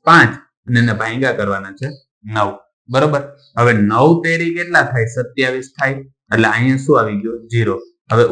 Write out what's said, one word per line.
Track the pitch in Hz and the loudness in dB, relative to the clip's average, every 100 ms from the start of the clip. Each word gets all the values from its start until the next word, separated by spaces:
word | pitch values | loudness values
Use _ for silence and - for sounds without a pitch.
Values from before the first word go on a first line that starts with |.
| - | 4
પાંચ | 170 120 - _ _ - | 6 6 0 _ _ -2
અને | 120 | 0
એને | 117 101 | 0 0
ભાંગ્યા | 92 117 135 117 | -4 -2 -2 -2
કરવાના | 101 98 98 95 | -2 -4 -8 -12
છે | 117 147 _ _ 104 | -12 -12 _ _ -8
નવ. | 110 101 101 _ _ - | -4 -4 -4 _ _ -4
બરોબર? | 127 151 143 - - _ - | 0 2 0 -6 -16 _ 0
હવે | 120 113 | 2 2
નવ | 104 113 147 170 165 | 2 4 4 2 0
તેરી | 165 170 170 | -2 -4 -6
કેટલા | 175 165 135 | -2 0 0
થાય? | 123 110 | -2 -4
સત્યાવીસ | 127 123 127 131 131 127 - | -4 -8 -2 -2 -2 -10 -6
થાય. | 135 135 - _ _ | -4 -4 -12 _ _
એટલે | 110 110 | 0 2
અહીંયા | 110 127 135 | 2 0 0
શું | 135 139 | 2 2
આવી | 107 104 | 2 -4
ગયું? | 107 117 117 | -6 -10 -4
ઝીરો. | 117 104 95 - _ _ | -2 0 -2 -10 _ _
હવે | 110 120 | 0 2